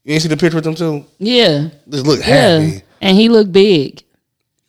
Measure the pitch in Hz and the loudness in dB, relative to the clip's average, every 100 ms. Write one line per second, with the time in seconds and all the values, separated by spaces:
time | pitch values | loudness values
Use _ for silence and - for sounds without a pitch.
0 | - 156 160 151 175 160 160 160 165 147 | -6 -4 -4 -2 -2 -2 -6 -6 -6 -8
1 | 143 _ 202 247 208 147 156 - _ 139 | -12 _ -4 0 0 0 -4 -10 _ -6
2 | 135 143 - 269 226 160 156 98 - _ | -2 -2 0 2 2 2 0 -6 -14 _
3 | 190 190 226 226 208 180 208 170 131 - | 0 2 4 2 2 2 4 2 -2 -10
4 | _ _ _ _ _ _ | _ _ _ _ _ _